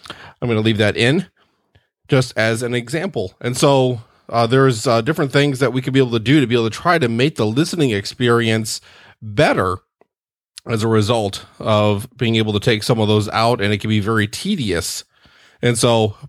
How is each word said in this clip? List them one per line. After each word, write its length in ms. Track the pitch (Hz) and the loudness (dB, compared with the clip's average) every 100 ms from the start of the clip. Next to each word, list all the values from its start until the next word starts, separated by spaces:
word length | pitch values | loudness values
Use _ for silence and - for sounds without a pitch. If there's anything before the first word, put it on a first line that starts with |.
| - - - _ | -20 -20 -20 _
I'm 80 | 120 | -2
gonna 120 | 110 | 0
leave 180 | 110 107 | 0 2
that 180 | 104 85 | 0 2
in 300 | 117 170 170 _ _ _ _ _ _ _ - | 0 0 -4 _ _ _ _ _ _ _ -2
just 240 | 135 127 - | 0 0 -2
as 240 | 110 117 | 0 -2
an 100 | 120 | -4
example. 600 | 120 117 160 190 120 95 - | -4 -4 -6 -6 -6 -8 -8
And 120 | 120 127 | -6 2
so, 420 | 147 135 127 120 - _ - | 4 4 2 -2 -10 _ -4
uh, 160 | 117 117 | 0 2
there's, 400 | 131 135 110 131 | 4 4 2 0
uh, 160 | 113 | 2
different 300 | 113 160 139 | 0 -2 0
things 260 | 139 143 127 | 2 0 0
that 160 | 131 | -2
we 80 | 127 | -2
could 100 | 131 | 0
be 60 | 131 | 0
able 140 | 127 | 2
to 60 | 117 | 0
do 220 | 110 151 | 2 2
to 60 | 117 | 2
be 80 | |
able 100 | 120 | 0
to 60 | 113 | 0
try 280 | - 170 170 | -2 0 0
to 100 | 123 | 0
make 280 | 117 143 - | 0 0 0
the 80 | |
listening 460 | 107 117 175 170 139 | -2 0 -2 -2 0
experience 920 | 101 98 - 123 117 113 110 107 - - - - _ | -2 -6 -2 2 2 2 0 -4 -10 -14 -20 -20 _
better 560 | 110 104 170 220 92 92 _ _ _ _ _ _ _ - - | -6 0 0 2 -2 -4 _ _ _ _ _ _ _ -18 -8
as 160 | 117 | -4
a 60 | 113 | 0
result 560 | 110 101 117 101 - - - | 2 2 0 -2 -8 -14 -8
of 500 | 113 107 104 101 117 - | 0 2 2 0 -6 -4
being 200 | 117 113 | 0 0
able 180 | 107 | 0
to 40 | 101 | 0
take 240 | 127 107 | 0 0
some 160 | - 113 | 0 0
of 80 | 104 | 2
those 220 | 107 107 | 2 0
out, 320 | 95 117 123 | 0 0 0
and 100 | 101 | -2
it 80 | 104 | -2
can 80 | 110 | 0
be 100 | 107 | -2
very 260 | 101 110 104 | 0 0 -2
tedious. 800 | - 190 202 107 82 - - - _ _ _ _ _ | -4 -6 -4 -2 -4 -4 -10 -16 _ _ _ _ _
And 160 | 123 113 | -2 0
so, 400 | 123 113 107 - | 2 2 0 -4